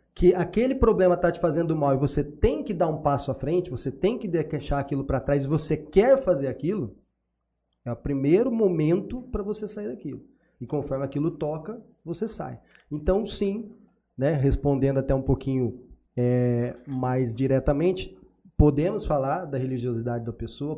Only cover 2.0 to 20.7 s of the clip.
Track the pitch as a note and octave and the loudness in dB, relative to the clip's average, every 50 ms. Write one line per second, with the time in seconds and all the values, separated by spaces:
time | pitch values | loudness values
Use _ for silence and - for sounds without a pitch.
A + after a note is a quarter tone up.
2 | C#3 C3+ - - C#3+ - - - - A3+ C#4+ D#4 C#4+ - G#3 E3 F3 E3 D#3 D3+ | 2 0 0 0 -4 -4 -4 0 2 2 2 2 -4 -4 -2 0 0 0 0 0
3 | - D3 C#3+ C3 - - C3 - - C3+ E3 F3+ F3 - C3 A#2 - C3 B2 - | 0 0 0 0 -2 -4 -6 -4 -2 -2 0 0 -2 -2 -6 -8 -6 -8 -6 -2
4 | - F#3+ A#3+ A#3+ - G3 E3 E3+ D3 - - C#3+ - - C#3+ C#3 C#3 C#3 D3+ C3+ | -2 -2 -2 -2 -4 -4 -2 -2 -2 -2 -4 -6 -4 -2 -2 -2 -2 -2 -4 -4
5 | C3+ - C#3 C3 - - C#3+ C#3+ C#3 C3+ D3+ D3+ D3+ - D#3 D3 - - - F#3 | -4 -2 -4 -2 0 0 0 0 0 0 -2 -2 0 0 -4 -4 -4 0 4 4
6 | G#3 B3+ C4+ C4+ C4+ - F3 D3 C#3 C3 A#2+ - C#3 D#3+ G#3 G#3+ C3+ G#2 - - | 6 6 6 4 4 2 0 2 0 -4 -6 -4 -4 -4 -2 -2 -4 -6 -8 -14
7 | _ _ _ _ _ _ _ _ _ _ _ _ _ _ _ _ - B2 A#2+ - | _ _ _ _ _ _ _ _ _ _ _ _ _ _ _ _ -10 -10 -8 -6
8 | - C#3 C#3+ C#3 C3+ C#3 D#3+ G3 A#3+ C4+ A#3 A3+ A3 G3 F3+ D#3 D3+ D#3 E3+ G3 | -4 -4 -2 0 2 4 4 4 4 2 2 2 2 2 2 2 2 2 2 2
9 | F#3+ - A#3 B3+ B3 - - G#3 G3+ G3 G#3+ G#3 G#3+ G3+ - G#3+ G#3 A3 B3 G#3 | 0 -4 -8 -10 -10 -8 -8 -6 -4 -6 -6 -6 -8 -10 -10 -8 -10 -10 -10 -10
10 | - D3 B2+ A#2 - - _ _ _ _ _ - B2 A#2+ - D3 C#3 - C3+ C3+ | -10 -12 -12 -12 -16 -20 _ _ _ _ _ -14 -10 -6 -4 -4 -4 -4 -4 -4
11 | C#3 C3+ - D3 D3 E3+ D#3+ - E3 D3 D3+ D#3+ D#3 - A3 B3 - - _ _ | -4 -4 -2 -2 -2 -2 -2 -4 -6 -6 -6 -6 -8 -10 -12 -12 -14 -20 _ _
12 | - D#3+ E3+ - G#3+ A3+ A3 - D#3 C#3 B2+ A#2 _ _ _ _ _ - C#3+ D3+ | -12 -10 -8 -6 -6 -8 -6 -8 -10 -10 -10 -14 _ _ _ _ _ -10 -8 -4
13 | D3+ D#3+ F#3 G3+ A3+ - - - G#3 G3 G3 A3 A#3 - - - - _ _ _ | 0 2 2 2 0 -2 -4 -2 -2 -2 -2 -4 -6 -10 -16 -20 -20 _ _ _
14 | _ _ _ - C3 C#3+ E3 C#3+ C3 C#3 B2+ C3 - C#3+ C#3 C3+ B2+ C3+ C#3 C3+ | _ _ _ -2 0 2 2 4 2 2 2 2 2 2 2 2 2 2 2 2
15 | C3 - C#3 C3+ C3 C3+ C#3 C3+ - C3+ C3+ C3 B2+ A2+ - - - - - - | 0 0 0 0 2 0 0 0 0 -2 -2 0 0 -2 -4 -6 -14 -20 -20 -20
16 | _ _ - - B2 B2 B2 B2 B2 B2 B2 A#2+ A#2+ B2 - - - - C3+ C3 | _ _ -4 0 2 2 4 2 2 2 2 0 0 -2 -6 -10 -10 -8 -6 -4
17 | B2+ B2+ B2+ C3 C3 A#2 A2 A2 C3+ C3+ C3+ C3 C3 - D3 C#3+ D#3+ F3+ F#3 F#3 | -2 0 0 0 0 -2 -2 -2 0 2 2 2 2 2 0 2 2 0 0 -2
18 | - - - - - _ _ _ _ - _ - D3+ D3 C#3 C3 D3+ F#3 G#3+ G#3 | -4 -12 -14 -20 -20 _ _ _ _ -6 _ 6 6 6 6 4 2 0 0 -2
19 | - E3 D#3 C#3+ C3 C3+ D3 F3+ F#3 D3+ C#3 C3 B2+ C3 C3 B2 A#2 B2+ A#2+ A2+ | -2 0 0 0 0 0 -2 -4 -4 -6 -6 -4 -4 -4 -4 -4 -4 -4 -4 -4
20 | A2+ A#2+ A#2 A#2 A2+ A#2 A2 - A#2+ G#2+ - - C#3+ D3 | -4 -4 -4 -4 -6 -8 -8 -8 -10 -12 -10 -8 -8 -8